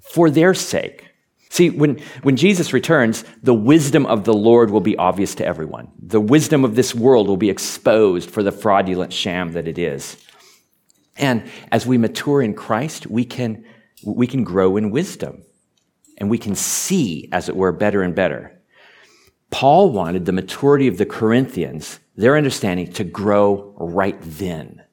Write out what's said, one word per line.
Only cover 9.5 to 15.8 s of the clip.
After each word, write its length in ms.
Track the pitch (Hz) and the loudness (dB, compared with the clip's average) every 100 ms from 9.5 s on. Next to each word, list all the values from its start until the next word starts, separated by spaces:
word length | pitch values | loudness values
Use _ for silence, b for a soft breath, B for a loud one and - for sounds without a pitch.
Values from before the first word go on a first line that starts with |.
that 120 | 85 80 | -6 -8
it 120 | 80 | -6
is. 400 | 85 69 - - b b b b _ _ _ _ _ - | -6 -6 -12 -18 b b b b _ _ _ _ _ -4
And 280 | 143 120 - B B | -2 -2 -6 B B
as 140 | 110 117 | -2 2
we 100 | 127 | 0
mature 460 | 110 - - 143 | 0 -2 -2 0
in 100 | 120 | 0
Christ, 540 | 104 - 110 156 - - | -4 -4 -4 -4 -10 -8
we 180 | 110 | -6
can, 400 | 123 - 123 110 b b b b | -6 -6 -8 -8 b b b b
we 220 | - 104 123 | -10 -4 -2
can 180 | 135 | -2
grow 320 | 101 90 92 98 | -2 0 2 2
in 140 | 107 | -2
wisdom. 520 | 113 190 - 71 - _ _ _ _ | -4 -6 -8 -12 -14 _ _ _ _